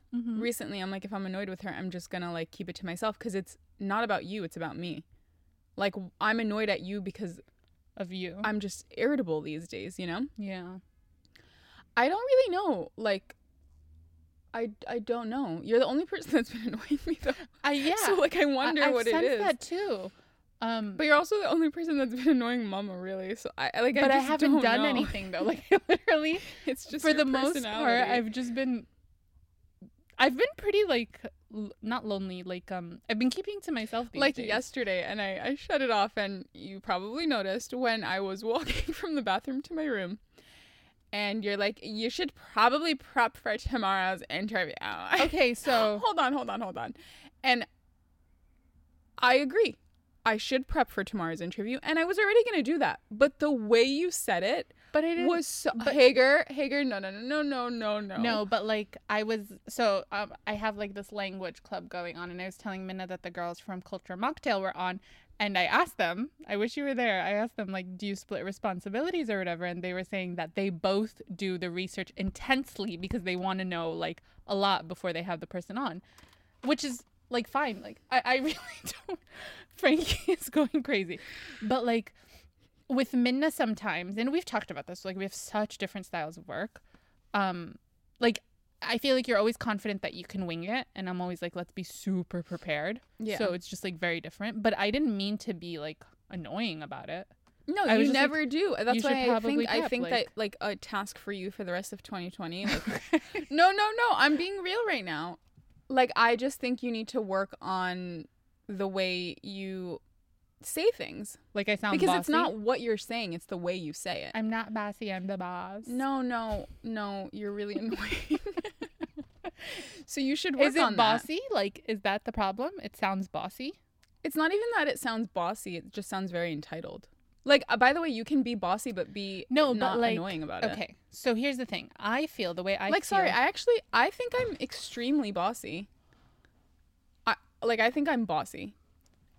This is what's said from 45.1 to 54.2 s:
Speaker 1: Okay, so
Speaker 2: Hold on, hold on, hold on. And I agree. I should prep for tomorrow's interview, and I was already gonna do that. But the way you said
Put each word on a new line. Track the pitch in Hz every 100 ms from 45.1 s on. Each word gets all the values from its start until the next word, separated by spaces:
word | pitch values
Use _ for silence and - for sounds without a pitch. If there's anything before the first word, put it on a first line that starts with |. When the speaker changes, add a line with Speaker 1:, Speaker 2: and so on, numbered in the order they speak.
| 370
Speaker 1:
Okay, | 339 320 254
so | 240 - 240 220 208
Speaker 2:
Hold | 440 403
on, | 262
hold | 277 240
on, | 202
hold | 214 -
on. | 113 - - - - _
And | 262 247 240 _ _ _ _ _ _ _ _ _ _ _ _ _ _ -
I | 247 262
agree. | 285 349 453 - _ _ _ _ -
I | 214
should | - 262 269
prep | 311 262
for | -
tomorrow's | 190 214 165 165
interview, | 170 190 208 262
and | - 320
I |
was | 330 381
already | 415 440
gonna | 480 381
do | 240 320
that. | 233 - -
But | 214 285 -
the | 302
way | 269 214 226
you | 254 277 349
said | -